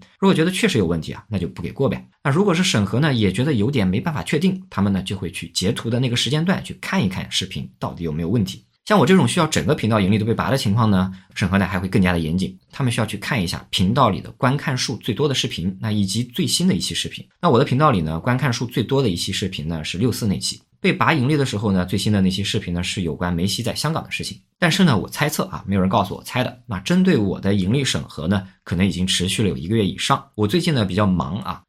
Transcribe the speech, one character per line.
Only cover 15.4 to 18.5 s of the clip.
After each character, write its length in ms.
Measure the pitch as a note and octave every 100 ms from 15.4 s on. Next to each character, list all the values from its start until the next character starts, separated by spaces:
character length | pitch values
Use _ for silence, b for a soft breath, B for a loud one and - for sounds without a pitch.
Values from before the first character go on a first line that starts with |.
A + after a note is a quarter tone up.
| A#2+
频， 280 | - F2+ F#2+
那 100 | A2
以 140 | G#2 F#2+
及 180 | G#2+
最 220 | B2 - B2
新 220 | - F#3
的 80 | F#2+
一 20 |
期 160 | -
视 160 | E2 -
频。 160 | - - -
那 80 | F3
我 80 | A#2+
的 80 | C#3+
频 140 | C3
道 100 | D3+
里 100 | F#2+
呢， 200 | D#2 D#2+
观 180 | B2 B2+
看 160 | D3